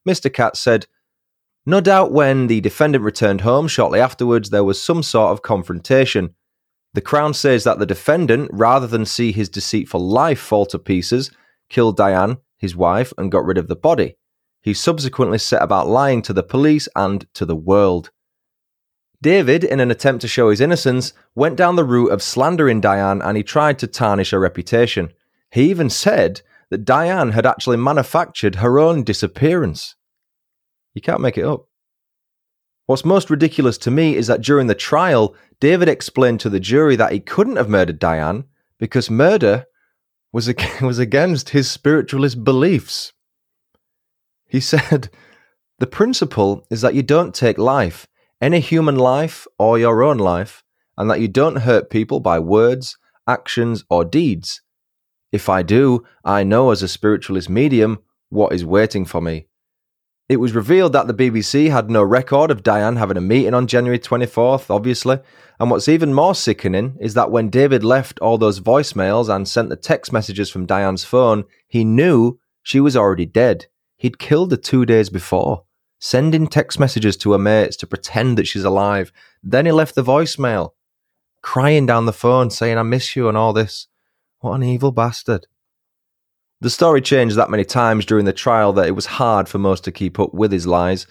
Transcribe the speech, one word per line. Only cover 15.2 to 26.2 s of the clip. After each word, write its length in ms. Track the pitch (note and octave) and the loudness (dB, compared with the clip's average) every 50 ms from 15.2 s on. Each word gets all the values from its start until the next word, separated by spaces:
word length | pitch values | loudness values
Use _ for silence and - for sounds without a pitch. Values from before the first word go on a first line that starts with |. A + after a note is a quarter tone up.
| B2+ F2 G#2+ G#2+ | -2 -2 -2 -4
set 240 | - - A#2+ - - | -2 -2 -2 0 0
about 260 | - G2+ F#2 B1+ E2 | 0 0 0 0 2
lying 320 | A2 C3 C#3 C#3 B2+ A#2 | 0 2 2 2 0 -2
to 120 | - - F#2+ | -4 -4 -4
the 100 | F#2 F2+ | -4 -4
police 440 | - - C3 D3 D3+ D3+ D3 - - - | -2 0 2 2 2 2 2 -2 -4 -4
and 300 | E2+ G2 F#2+ G2+ F#2+ - _ - | -2 -2 -2 -2 -6 -8 _ -10
to 140 | - F#2 | -8 -6
the 80 | D#2+ E2 | -6 -6
world." 560 | D#2 D#2 F#2 G2 G2+ G2+ F#2+ F2+ F2 D#2+ - _ _ _ _ _ _ _ _ _ _ _ _ _ _ _ _ _ _ _ _ _ _ - | -4 0 2 4 4 4 4 2 -2 -4 -10 _ _ _ _ _ _ _ _ _ _ _ _ _ _ _ _ _ _ _ _ _ _ 0
David, 400 | D#3 F#3 G3+ D3+ B2 D3+ E3+ F3 | 2 2 4 4 2 2 2 0
in 160 | - C#3 C3+ | 0 0 0
an 100 | B2+ B2 | 0 0
attempt 320 | A2 - - C#3 B2+ A#2 | 0 0 0 0 0 0
to 60 | - | -4
show 240 | A2+ - B2+ A#2+ G#2+ | -4 0 2 4 4
his 100 | G#2 G#2 | 4 4
innocence, 520 | C3+ E3 F3 - - C3+ B2 B2+ B2+ - - _ _ _ _ | 2 2 0 0 0 0 0 0 -2 -6 -10 _ _ _ _
went 220 | A#2 C#3+ B2+ C3 | 0 0 0 2
down 220 | F3+ F3+ F3 F3+ | 2 2 2 2
the 60 | F3 D3+ | 2 2
route 280 | B2+ A#2+ A#2+ A#2+ - | 2 2 2 2 2
of 100 | G2+ G2+ | 0 -2
slandering 580 | - - - B2+ C3+ D#3+ F3+ D#3+ D3+ B2+ A2+ G#2+ | -4 -4 -2 0 0 0 2 2 2 2 2 2
Diane 440 | F#2+ G2+ G2 G2 G2 G2 G2 G2 - | 2 2 2 2 0 0 -2 -2 -2
and 140 | F#2 G#2+ | -4 -4
he 60 | G#2 G#2 | -4 -4
tried 360 | - - D3+ D3+ D3+ C#3 - | -2 0 0 2 0 0 -2
to 80 | B2 | -6
tarnish 420 | A2+ - - A#2+ G#2+ G2+ G2 F#2+ - | -8 -4 -2 0 0 0 0 0 0
her 100 | G#2 F#2+ | 0 0
reputation. 720 | F#2+ F2 - F2+ F2 - A#2+ A#2 A#2+ A#2 - G2+ E2+ E2 - _ _ _ _ _ _ _ | 0 -2 -2 -6 -4 -2 0 2 2 0 0 -4 -6 -6 -10 _ _ _ _ _ _ _
He 220 | - A#2 C#3 F3 | 0 2 2 2
even 180 | G3 E3+ D#3 A2+ | 2 0 -2 -2
said 540 | - - - G3+ A3 - | -4 -2 0 0 2 2